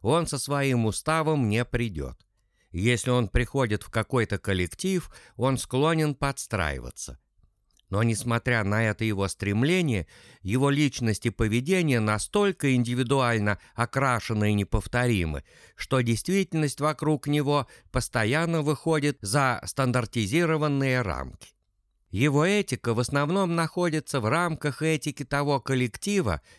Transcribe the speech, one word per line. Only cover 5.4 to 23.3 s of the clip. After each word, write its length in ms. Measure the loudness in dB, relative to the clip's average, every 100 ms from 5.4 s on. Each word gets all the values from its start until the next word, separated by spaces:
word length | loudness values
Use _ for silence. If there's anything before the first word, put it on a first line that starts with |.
| -2 -2
склонен 560 | -2 0 2 2 0 -2
подстраиваться. 1040 | -4 -4 -6 -2 -2 -4 -8 -12 -14 -16 _ _ _ _ _ _ -4
Но, 140 | 0
несмотря 600 | 0 0 -2 -2 2 0
на 220 | 2 2 0
это 180 | 0
его 240 | -2 0 -2
стремление, 800 | -2 -2 2 2 2 0 -2 -4 -12 -20 -12
его 260 | -2 2 2
личность 560 | 4 2 0 -2 0 -2
и 40 |
поведение 720 | 0 0 0 2 2 2 2
настолько 720 | 2 0 0 0 0 0 2
индивидуально 880 | 2 2 0 0 2 2 2 0 -2 -6 -6
окрашены 760 | -4 0 0 0 -2 0 2
и 20 |
неповторимы, 880 | 2 0 -2 -2 0 2 2 0 -4 -10 -20 -20 -12
что 240 | -2 0
действительность 800 | 2 0 0 0 0 -2 -2 -2
вокруг 480 | -4 -2 0 -2 0
него 400 | 0 2 0 -2 -10 -6
постоянно 720 | -4 -2 0 0 2 0 0
выходит 560 | 0 -2 0 0 0 -2
за 420 | 0 2 4 0 -4
стандартизированные 1400 | -2 0 0 0 -2 0 2 2 2 0 0 0 0
рамки. 480 | 0 -4 -6 -12 -20 _ _ _ _ _ _
Его 340 | 0 2 2 2
этика 480 | 0 -2 -4 -2
в 60 | -2
основном 540 | 0 -2 0